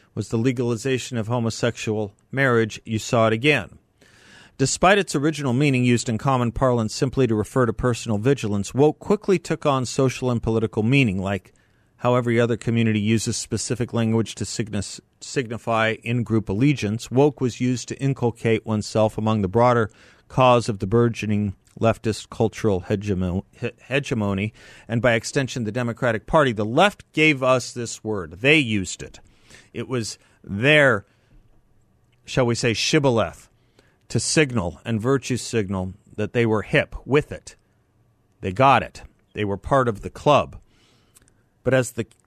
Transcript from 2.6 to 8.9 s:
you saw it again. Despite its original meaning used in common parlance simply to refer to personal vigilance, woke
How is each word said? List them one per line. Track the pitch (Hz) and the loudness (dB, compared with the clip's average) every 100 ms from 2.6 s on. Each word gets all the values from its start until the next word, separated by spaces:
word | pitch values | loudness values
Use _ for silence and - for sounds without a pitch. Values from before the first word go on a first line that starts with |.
| 113 - - | 0 -4 -6
you | 107 | -6
saw | - 120 113 | -2 2 2
it | |
again. | 113 143 143 87 80 _ _ _ _ - - - - | 2 2 2 -2 -14 _ _ _ _ -20 -20 -14 -2
Despite | 135 - 175 202 | -2 2 4 4
its | 175 151 | 2 0
original | 143 147 143 | -2 -2 -2
meaning | 120 147 127 | 0 2 2
used | 123 120 - | 4 2 0
in | 110 | -2
common | 139 131 120 | 0 0 0
parlance | - 135 120 110 | 0 2 2 0
simply | - 135 139 127 | -2 -2 0 2
to | |
refer | 110 104 135 120 | 0 0 0 0
to | |
personal | 104 127 117 117 104 | 0 -2 -2 -2 0
vigilance, | 113 143 107 101 98 123 | 2 0 0 -4 -2 2
woke | 151 | 2